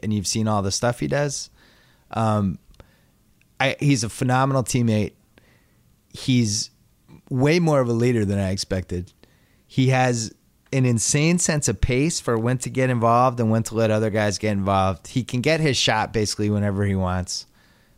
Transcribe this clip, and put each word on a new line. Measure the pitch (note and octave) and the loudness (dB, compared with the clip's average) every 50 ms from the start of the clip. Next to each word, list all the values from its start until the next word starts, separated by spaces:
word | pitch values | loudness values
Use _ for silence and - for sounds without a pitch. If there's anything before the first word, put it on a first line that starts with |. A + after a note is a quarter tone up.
| - | -4
and | G#2 G#2+ | -2 -2
you've | G#2 F#2 | -2 -2
seen | - - A2+ G#2+ A2 | -2 -2 -2 0 0
all | G#2+ G#2 F#2+ | 0 0 0
the | G2 - | -2 -2
stuff | - - A#2+ A#2+ - | -2 -2 -2 -2 -2
he | D3 D3 | -4 -2
does. | C#3 C#3+ D3 C#3+ B2+ - - - - _ - - _ _ _ _ _ _ _ _ | -2 -2 -2 -2 -4 -8 -10 -14 -18 _ -20 -20 _ _ _ _ _ _ _ _
Um, | - A2+ A2+ A2 G#2+ G#2+ G2+ F#2+ E2+ - - - - - - _ _ _ _ _ _ _ _ _ _ _ _ _ _ - | -6 -2 0 0 0 0 0 -2 -4 -6 -10 -20 -20 -20 -20 _ _ _ _ _ _ _ _ _ _ _ _ _ _ -2
I, | C3 C3+ A#2+ - | -2 -2 -2 0
he's | - C#3+ C#3+ A#2+ A2 | 2 2 2 2 0
a | G#2+ | -4
phenomenal | - - C#3+ B2+ B2+ B2+ C3+ C#3 C3+ C3+ A#2 | -6 -4 -2 0 2 2 2 0 0 -2 -2
teammate. | - - B2+ A#2+ A#2 A2 G#2+ G#2 - - _ _ _ _ - _ _ _ _ _ _ _ _ _ _ _ _ _ _ - | 0 0 0 2 2 2 0 0 -2 -6 _ _ _ _ -20 _ _ _ _ _ _ _ _ _ _ _ _ _ _ -18
He's | - - - C3 B2 A#2 G#2+ G2+ G#2+ - - - _ _ _ _ _ _ _ - - - - | -6 -2 0 2 2 2 2 0 -4 -6 -8 -12 _ _ _ _ _ _ _ -20 -20 -12 -6
way | C#3+ B2+ C3 C#3+ D#3+ F3+ | -2 0 2 2 4 4
more | F3 D#3+ D3+ C#3 | 2 2 2 2
of | B2+ A#2 | 2 2
a | A#2 | 0
leader | A2+ A#2+ B2+ B2 A2+ G#2 | 0 0 2 2 0 0
than | F#2+ G2+ G2 | 0 0 0
I | G2 F#2 | -2 -2
expected. | F#2+ G2 - - F#2+ F#2 F2+ - F2+ F2 F2+ - _ _ - _ _ _ _ _ _ _ _ | -2 -4 -6 -4 -4 -6 -4 -6 -8 -8 -8 -10 _ _ -20 _ _ _ _ _ _ _ _
He | _ - - C3 B2+ | _ -2 0 2 2
has | C3 B2+ B2+ B2+ B2 A#2 A2 G#2 - - _ _ _ _ _ _ - | 2 2 2 0 0 -2 -4 -8 -12 -16 _ _ _ _ _ _ -2
an | C3+ C3 | 0 2
insane | B2+ A#2+ A2+ - - - D3 D3 D#3+ F3 F3+ | 2 2 0 0 0 0 2 2 2 2 2
sense | - - E3 D3 - - | 0 0 0 0 0 -2
of | A2+ - | 0 0
pace | - - B2+ B2 C#3+ E3+ E3+ - | 0 0 2 0 0 0 -2 -4
for | - - A#2+ A2+ | -2 -2 -2 0
when | A2 A#2+ B2+ B2 | 0 0 -2 -2
to | - C3 | -4 -6
get | A#2 C3 C3 B2+ | -2 0 0 0
involved | B2+ A#2+ A2+ A#2 A#2 A#2+ B2+ C3 B2 A#2+ | 0 2 2 4 4 4 4 2 2 2
and | A#2 A2 | 2 2
when | A2 A2+ G#2+ | 2 2 0
to | - - | 0 0
let | A2 A2+ A2 | 0 2 2
other | A2 G#2+ A2 A2 | 2 2 0 0
guys | F#2+ A2 G#2 G#2 G2 - | 0 0 0 0 0 -2
get | - G#2+ G#2 | -2 -2 -2
involved. | G2 F#2+ G2 G2 F#2+ F#2+ F#2+ F#2+ E2 - - | 0 0 2 2 2 2 2 0 -4 -8 -6
He | - C3+ A2+ | -4 -4 -4
can | - - B2 A#2 | -2 -4 -2 0
get | D3 D#3+ D#3+ | 0 0 2
his | D#3+ D3+ B2+ - | 2 0 0 0
shot | - - A#2 A2 G#2+ - - | 0 0 0 0 -2 -2 -2
basically | A#2 G#2+ G2+ - - G#2+ G#2 | -2 -2 -2 -2 -2 -2 0
whenever | G#2 G#2 G2+ G#2 G2 G2 G2+ | 0 0 0 0 0 0 0
he | G2+ G2 | 0 0
wants. | F#2+ F#2+ F2+ F2+ F#2 F2+ - - - - - _ _ _ _ _ _ _ _ _ | 0 0 0 -2 -2 -4 -4 -8 -10 -10 -14 _ _ _ _ _ _ _ _ _